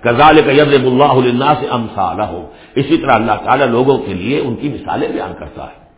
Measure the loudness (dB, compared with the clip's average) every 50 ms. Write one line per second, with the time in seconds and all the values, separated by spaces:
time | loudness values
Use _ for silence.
0 | 0 0 2 6 6 6 6 6 4 4 4 4 4 4 2 2 2 2 2 4
1 | 2 4 4 2 2 2 0 0 0 0 0 -2 -2 -6 -4 -6 -6 -6 -4 -4
2 | -4 -4 -2 -4 -6 -6 -6 -12 -14 -16 -20 -20 -20 -8 _ -4 0 0 0 0
3 | 2 2 2 2 2 0 -2 -2 0 -2 0 0 0 0 0 2 2 2 0 0
4 | -2 -6 -8 -6 -4 -4 -4 -4 -4 -4 -6 -6 -8 -8 -8 -8 -8 -8 -6 -4
5 | -4 -6 -6 -8 -8 -10 -12 -14 -16 -16 -14 -16 -16 -16 -18 -20 _ _ _